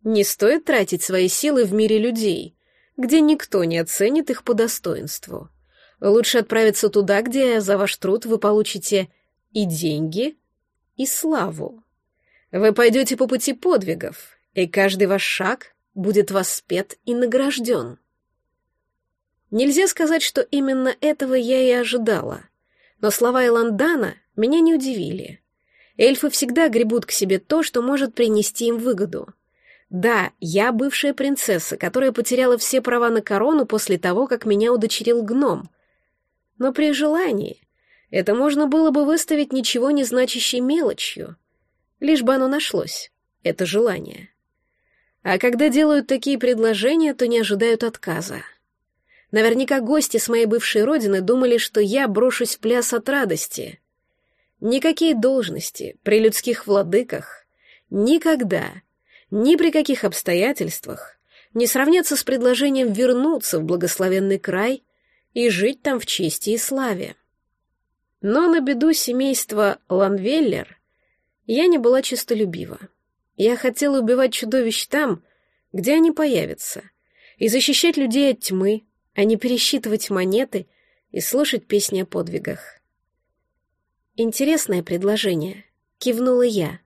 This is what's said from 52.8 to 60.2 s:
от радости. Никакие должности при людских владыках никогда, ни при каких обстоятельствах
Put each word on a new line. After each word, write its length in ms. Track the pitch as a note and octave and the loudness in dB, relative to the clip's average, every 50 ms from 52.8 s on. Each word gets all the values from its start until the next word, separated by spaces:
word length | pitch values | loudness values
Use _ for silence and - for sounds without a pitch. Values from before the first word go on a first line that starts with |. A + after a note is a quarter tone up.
| A#3 - A#3+ | 0 -2 -2
от 160 | A#3 A3+ - | -4 -2 -2
радости. 720 | C#4 C#4+ C4 G3+ E3 D#3+ - - - - - - - _ _ _ _ _ _ _ _ _ _ _ _ _ _ _ _ _ | -2 -2 0 -2 -2 -4 -6 -8 -10 -12 -12 -12 -14 _ _ _ _ _ _ _ _ _ _ _ _ _ _ _ _ _
Никакие 540 | - G#3+ B3 C4+ - D#4+ D#4+ - D#4+ E4 D4+ | -2 0 0 2 2 0 0 2 2 2 2
должности 840 | A3+ G#3+ B3+ C4+ C4 A3 F3 - - E3+ - - - - - - _ _ | 2 2 2 2 2 -2 -2 -6 -8 -10 -10 -12 -12 -14 -14 -14 _ _
при 180 | - G#3 A3 | 0 2 4
людских 460 | A3 A3 G#3+ - - B3 A#3 - - | 4 2 0 0 -4 -4 -4 -4 -2
владыках 800 | - G3+ G3+ G3 E3+ F3 G#3+ B3 B3 - C#3+ - - - - _ _ _ _ _ _ _ _ _ _ | 0 0 0 0 2 0 -2 -2 -2 -8 -10 -10 -14 -20 -20 _ _ _ _ _ _ _ _ _ _
никогда, 800 | - G3 G#3 A#3+ D4+ E4+ E4 E4 D#4+ C#4+ B3 F#3+ F#3 E3+ - - - F#3 _ _ _ _ _ _ _ _ _ _ | -4 -2 2 2 2 2 2 0 0 0 0 -2 -2 -4 -4 -6 -12 -16 _ _ _ _ _ _ _ _ _ _
ни 260 | - G#3 A3 C4+ E4+ | -4 0 4 4 4
при 140 | D#4+ E4+ E4 | 4 4 2
каких 340 | D4+ D#4 D4 - C#4 - - | 2 2 0 0 -2 -2 -2
обстоятельствах 1120 | G3 F3 - | -4 -4 -4